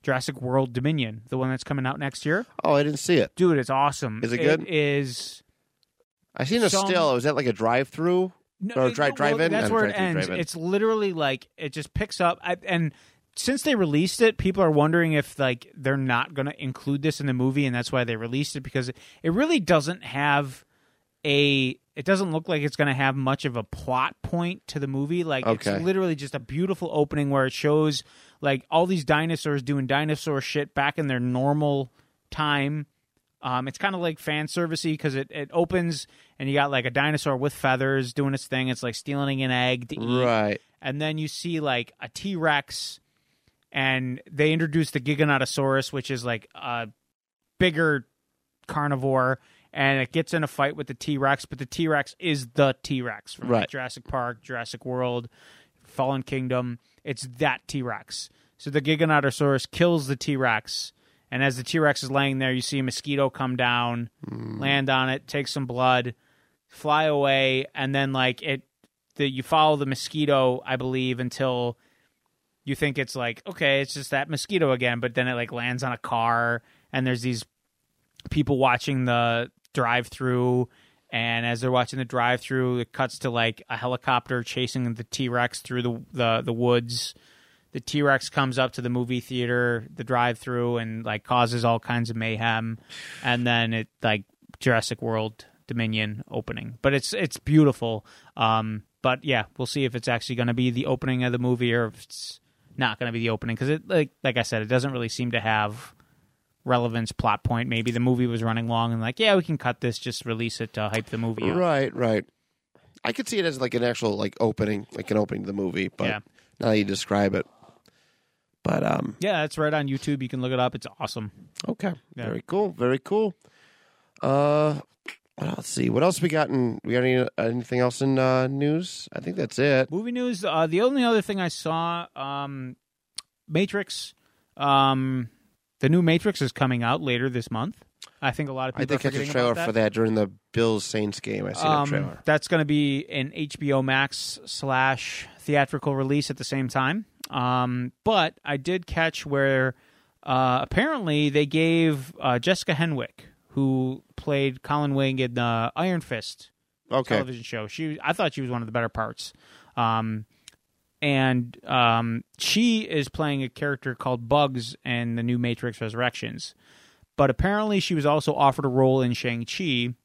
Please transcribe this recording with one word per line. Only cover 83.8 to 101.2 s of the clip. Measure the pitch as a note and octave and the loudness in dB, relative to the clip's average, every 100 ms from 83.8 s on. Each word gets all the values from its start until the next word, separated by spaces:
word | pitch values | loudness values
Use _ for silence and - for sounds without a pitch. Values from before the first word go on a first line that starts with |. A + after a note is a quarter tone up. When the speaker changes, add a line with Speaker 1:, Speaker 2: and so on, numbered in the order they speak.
| B2 B2+ - B2 - B2+ | -4 -4 0 0 0 -4
Speaker 1:
chasing | A#2 - B2 C3 A#2+ | -4 -4 -4 -2 -4
the | A2+ | -6
T-Rex | A#2+ - B2+ B2 A#2+ - | -10 -6 -2 0 -2 -4
through | - B2 | -6 -4
the, | A#2+ A#2 - | -2 -4 -8
the, | - A#2 A2+ B2 | -2 2 2 0
the | |
woods. | A#2 A#2+ A#2+ A#2 A#2+ - - _ _ _ _ _ | 0 2 2 2 -6 -8 -12 _ _ _ _ _
The | C#3 | -12
T-Rex | - D3 C#3+ C3+ - | -4 2 4 4 2
comes | - C3+ B2 | -2 0 0
up | C3 | -2
to | - | -2
the | B2 | -2
movie | B2 A#2+ B2 | -2 -2 -4
theater, | - B2+ A#2+ B2 A#2+ A#2 A#2+ | -4 -4 0 2 2 0 -6
the | - | -14
drive-through, | A#2 B2 A#2+ A#2 - B2 A#2+ A#2+ | -2 2 2 -2 -4 -2 0 -2
and, | A2+ A2 A2+ | -4 -6 -6
like, | G#2+ | -6
causes | - B2 A#2+ A#2+ A#2 | 0 2 4 2 2
all | A#2 | 0
kinds | - A#2+ A#2 | 0 -2 -2
of | A2+ | -2
mayhem, | A2+ G#2+ A#2 A2+ A2+ A2+ _ - - - | -4 -2 0 0 -2 -8 _ -18 -16 -6
and | C3 B2 A#2+ | 0 2 2
then | A#2 A2+ | 2 2
it, | A2+ A2 _ | -2 -4 _
like, | A#2 G#2+ - _ _ - | 0 0 -2 _ _ -2
Jurassic | C3 A#2 - A#2 | 2 2 2 -6
World | A#2 A2+ A2 G#2+ - _ - | -2 -2 -2 -8 -20 _ -8
Dominion | A#2+ A2+ A2 G#2+ G#2+ - | -4 -2 0 -2 -4 -8
opening. | A#2 - A2+ A2+ A#2 | -8 -6 -10 -10 0
But | C#3 | 2
it's, | C#3 - | 2 -2
it's | G#3 E3+ - | -4 -4 -4
beautiful. | - D#3 D3 B2 A#2 A2 - - - - | 4 6 6 4 -4 -4 -8 -20 -18 0
Um, | A2+ A2+ A2 G#2+ - _ | 2 4 0 -8 -10 _
but | C3 B2+ D3+ | -2 -2 0
yeah, | B2 G#2+ - | 0 -2 -6
we'll | B2 | -6
see | D3 C3+ | -2 -2
if | A#2+ | -2
it's | A#2 | -2
actually | A#2 - A#2+ | -2 -2 -2
gonna | A#2+ | 0
be | A#2+ B2+ | 2 0
the | A#2+ C#3+ | 0 -2
opening | C3 C3 B2+ | -2 0 0